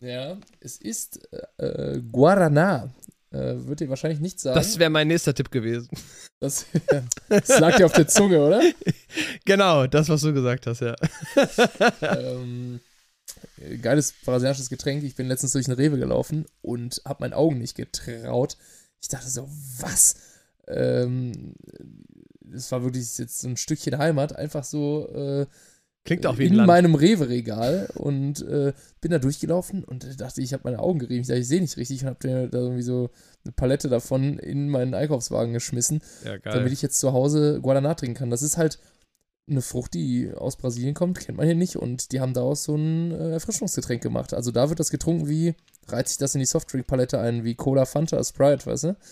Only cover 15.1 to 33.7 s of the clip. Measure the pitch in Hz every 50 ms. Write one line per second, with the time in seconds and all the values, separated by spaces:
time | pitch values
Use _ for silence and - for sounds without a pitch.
15.1 | 127 - 127 127 131 131 - 135 - 139 123 131 127 123 139 156 147 131 127 131
16.1 | 120 120 127 - 151 156 156 - _ _ - - 120 120 120 123 - - - 139
17.1 | 135 - 135 127 - - 147 160 147 123 117 - - - - - - - - -
18.1 | 120 113 117 127 120 120 131 151 - - _ - - - _ _ _ _ - -
19.1 | - 127 123 127 127 123 131 139 147 151 139 135 127 - - 175 - - - -
20.1 | - - - - _ _ _ _ _ _ _ - - - 127 127 127 123 123 123
21.1 | 123 127 127 123 117 - - - - - - - - - - - - - - -
22.1 | _ - - _ _ _ - - - 117 123 - 131 127 120 127 123 127 123 117
23.1 | - - 123 113 - - - 127 127 - - - 156 151 - 151 131 143 143 165
24.1 | 160 143 139 151 - - - 151 - 156 135 - - 151 147 143 147 151 - -
25.1 | - - 143 139 139 143 139 135 - _ _ _ _ _ _ _ _ _ _ -
26.1 | 165 180 - 160 120 113 139 175 185 220 220 185 170 175 180 170 160 143 147 185
27.1 | 226 190 147 120 123 123 117 113 110 107 117 127 151 190 196 - - - - 143
28.1 | 143 135 139 139 147 143 139 135 139 147 139 139 139 - - _ _ _ - 165
29.1 | 175 156 127 135 147 - - 151 165 180 180 - 196 190 151 - 127 127 131 131
30.1 | 135 131 139 131 - - 131 123 131 135 - 127 123 110 - - 185 151 123 113
31.1 | 123 120 123 127 127 123 123 120 143 185 185 139 - - 127 123 135 131 135 135
32.1 | 127 - - 135 127 127 127 123 - 123 123 123 127 123 120 123 123 123 123 120
33.1 | - _ _ _ _ _ - - - - 135 127